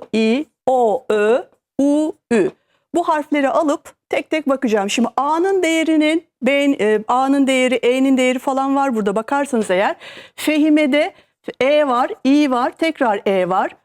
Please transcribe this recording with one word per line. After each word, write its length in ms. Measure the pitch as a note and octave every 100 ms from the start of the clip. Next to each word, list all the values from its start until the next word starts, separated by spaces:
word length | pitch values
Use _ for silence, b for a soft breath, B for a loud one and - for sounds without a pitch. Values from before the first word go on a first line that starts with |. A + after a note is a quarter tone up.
| - G#3+
I, 280 | A3 B3 D#4 _ -
O, 380 | C4 A#3 F#3 -
Ö, 320 | G#3+ G#3 B3+ F#4+ _ _ -
U, 340 | C#4+ D4 D#4 - -
Ü. 180 | A#3 F3 - _ _ _
Bu 140 | E4 E4+
harfleri 400 | D#4 D4 D4 C4+
alıp 460 | - D#4+ D#4 - - -
tek 220 | - D4+
tek 180 | D#4+ C#4+
bakacağım. 420 | C4+ B3 G#3+ G3+
Şimdi 180 | - A3+ -
A'nın 460 | C#4 D#4+ F#4 G4
değerinin, 640 | E4+ D#4+ D#4+ D#4+ D4+ E4 - -
B'nin, 340 | C4 C#4+ C#4+ C#4
e, 240 | G#3 G#3+ G#3+
A'nın 380 | B3 C4+ C#4 C4+
değeri, 280 | C4 B3+
E'nin 420 | B3+ A#3+ C4 C4+ C4
değeri 220 | B3+ B3+
falan 380 | - C4+ C4+ C#4
var 180 | C#4
burada. 220 | A3+ G#3 G3+
Bakarsanız 540 | A3 C#4+ C#4+ A#3+ G#3
eğer, 260 | F#3 A3 E4+ B B B B
Fehime'de 760 | - D#4 D#4 D4+ D4+ D4 E4+ - b b - -
E 280 | B3+ D4+ D4
var, 220 | A#3+ C#4 A4
İ 260 | C4 C#4+ D4
var, 220 | B3 C4+
tekrar 500 | - D#4+ D#4 B3 G3+ -
E 220 | F#3+ F3+
var. 280 | F#3 C#4+ -